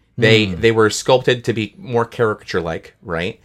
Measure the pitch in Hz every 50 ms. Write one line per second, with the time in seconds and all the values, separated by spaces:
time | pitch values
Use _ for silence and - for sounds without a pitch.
0 | _ _ _ - 113 110 113 110 107 98 92 80 110 113 113 110 110 107 - -
1 | - - 131 127 127 - 127 120 120 - 113 110 110 101 - - 95 113 123 117
2 | 113 113 - - 123 110 107 101 - - - 95 82 82 82 87 - - - _
3 | _ - 85 82 87 104 113 - _